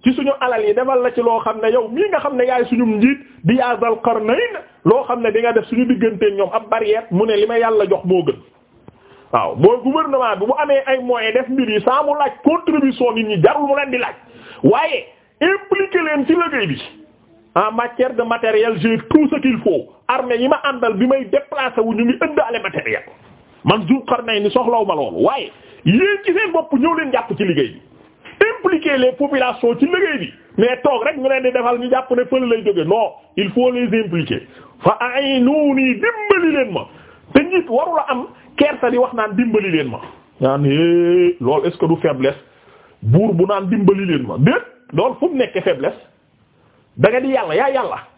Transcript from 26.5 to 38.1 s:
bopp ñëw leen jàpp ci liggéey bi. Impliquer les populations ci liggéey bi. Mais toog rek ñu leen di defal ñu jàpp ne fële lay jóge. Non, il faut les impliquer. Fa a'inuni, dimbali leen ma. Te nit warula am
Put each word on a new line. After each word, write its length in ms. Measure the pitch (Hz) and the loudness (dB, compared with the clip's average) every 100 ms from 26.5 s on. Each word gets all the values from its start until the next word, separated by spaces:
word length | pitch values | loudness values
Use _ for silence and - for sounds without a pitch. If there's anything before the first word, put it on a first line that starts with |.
bopp 220 | 330 - | -2 0
ñëw 220 | 269 302 320 | 0 0 0
leen 140 | 294 | -2
jàpp 180 | 254 240 185 | -4 -4 -4
ci 80 | 196 | -2
liggéey 220 | 147 120 | 0 -2
bi. 120 | 82 - - - _ - - 427 480 | -6 -20 -20 -20 _ -20 0 0 2
Impliquer 400 | 370 339 311 269 | -2 0 0 2
les 140 | 254 | 0
populations 680 | 254 285 285 247 240 240 233 | 0 -2 0 -2 0 -2 0
ci 80 | 285 | 0
liggéey 320 | 370 381 285 | 0 0 -2
bi. 160 | 165 - - - | -8 -12 -12 0
Mais 240 | 226 247 | 0 2
toog 220 | 285 254 | 0 0
rek 120 | 277 311 | -2 -2
ñu 120 | 262 | 0
leen 140 | 269 | 0
di 80 | 254 | 0
defal 260 | 254 240 240 | 0 0 -2
ñu 140 | 247 | 0
jàpp 180 | 254 254 | -2 0
ne 140 | 247 247 | -2 0
fële 200 | 262 254 | 0 0
lay 140 | 226 214 | 0 0
jóge. 220 | 180 156 | 0 2
Non, 260 | 214 208 - _ - | 0 0 -6 _ -6
il 140 | 196 | -4
faut 180 | - 254 | 0 0
les 160 | 247 240 220 | 0 0 -2
impliquer. 460 | 208 170 147 117 - - - - | -2 -4 -4 -6 -8 -20 -20 -4
Fa 180 | - 214 | -2 0
a'inuni, 960 | 240 254 277 269 247 302 294 262 262 240 | -2 -2 0 2 2 4 2 2 0 0
dimbali 500 | 440 453 415 392 339 285 | -2 -2 0 2 2 0
leen 160 | 247 | -2
ma. 140 | 160 - - - - - 269 | -4 -10 -18 -20 -20 0 0
Te 40 | |
nit 260 | 302 370 339 | 2 -2 0
warula 360 | 240 330 320 | -2 0 -2
am 160 | 294 | -2